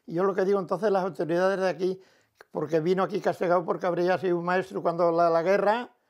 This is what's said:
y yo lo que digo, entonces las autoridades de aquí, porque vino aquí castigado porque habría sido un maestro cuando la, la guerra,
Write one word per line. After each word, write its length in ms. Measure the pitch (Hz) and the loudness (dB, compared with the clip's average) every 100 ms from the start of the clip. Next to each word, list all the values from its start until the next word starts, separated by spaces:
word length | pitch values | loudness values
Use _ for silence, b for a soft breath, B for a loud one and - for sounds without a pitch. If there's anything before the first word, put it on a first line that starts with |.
| - | -10
y 80 | |
yo 100 | 165 | -2
lo 100 | 196 | 0
que 120 | 190 190 | 0 0
digo, 140 | 202 | 0
entonces 320 | 175 185 208 | -2 -2 0
las 120 | 196 | 0
autoridades 560 | 185 151 175 170 185 196 | -2 -4 -2 0 0 0
de 100 | 190 | -2
aquí, 320 | 156 185 185 b b b b - | -2 -2 -4 b b b b -12
porque 280 | - 151 160 | -8 -2 0
vino 240 | 156 185 | 2 0
aquí 160 | 180 190 | 0 -2
castigado 460 | 170 170 185 175 170 | -2 -2 2 0 0
porque 200 | 170 185 | -4 -2
habría 320 | 170 180 180 | 0 0 0
sido 200 | 185 175 | 0 -2
un 80 | 170 | 0
maestro 360 | 180 185 202 | -2 -2 -4
cuando 300 | 156 170 175 | -2 2 2
la, 180 | 165 170 | 4 4
la 140 | 165 | 2
guerra, 460 | 165 196 196 226 247 _ _ | 2 2 2 0 -2 _ _